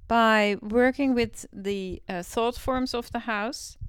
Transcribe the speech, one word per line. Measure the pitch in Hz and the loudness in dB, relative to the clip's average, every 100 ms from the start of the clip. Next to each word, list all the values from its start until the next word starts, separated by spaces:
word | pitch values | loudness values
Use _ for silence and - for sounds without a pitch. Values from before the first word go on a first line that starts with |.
| - | 0
By | 233 - 220 208 202 | 4 6 6 4 0
working | 208 233 254 262 277 | 0 4 4 4 2
with | 240 226 - - | 2 0 -4 -14
the, | - 196 202 190 180 - | -10 -6 -4 -4 -8 -6
uh, | 185 | -8
thought | 175 - 233 240 | -4 -2 -2 -2
forms | - 262 254 | -2 -2 -2
of | 240 240 | -4 -6
the | 240 | -8
house. | 226 214 220 302 - - | -4 -4 -4 -8 -12 -14